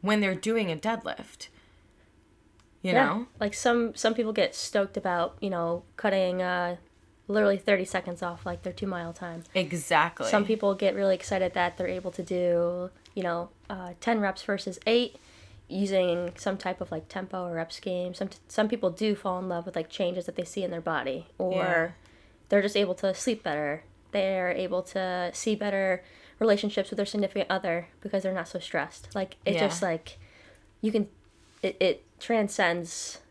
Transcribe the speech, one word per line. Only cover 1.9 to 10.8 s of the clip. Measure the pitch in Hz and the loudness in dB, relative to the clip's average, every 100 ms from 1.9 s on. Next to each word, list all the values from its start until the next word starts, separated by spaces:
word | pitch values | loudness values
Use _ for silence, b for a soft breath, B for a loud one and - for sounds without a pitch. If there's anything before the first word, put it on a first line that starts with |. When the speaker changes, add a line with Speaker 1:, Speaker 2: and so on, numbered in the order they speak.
| b b _ _ _ _ _ _ _ | b b _ _ _ _ _ _ _
Speaker 1:
You | - | 2
Speaker 2:
Yeah. | 226 262 | 4 4
Speaker 1:
know? | 196 247 - | 2 -4 -4
Speaker 2:
Like, | 208 | -4
some, | - 247 240 233 | 2 4 4 2
some | - 220 | 2 0
people | 226 220 | 2 0
get | 214 185 - | 2 2 0
stoked | - 214 196 - | -2 0 0 -2
about, | 190 175 170 - | 0 0 0 -2
you | 202 | -4
know, | 180 170 175 - - | -2 0 -2 -6 -2
cutting, | 208 190 185 185 | 2 2 2 2
uh, | 180 180 175 175 - _ _ _ - | 0 0 -2 -4 -12 _ _ _ -2
literally | 208 208 196 | 2 4 2
thirty | - 202 | 2 2
seconds | 185 185 180 175 | 2 -4 -4 -6
off, | 175 170 180 | -6 -6 -8
like, | 175 | -6
their | 185 | -8
two | 180 202 | -6 -6
mile | 180 170 | -4 -8
time. | 170 180 165 - | -10 -10 -10 -4
Speaker 1:
Exactly. | 190 165 170 143 160 165 - - | -2 -2 -4 4 4 4 0 2
Speaker 2:
Some | 208 202 | 2 4
people | 220 202 | 2 2
get | 196 | 2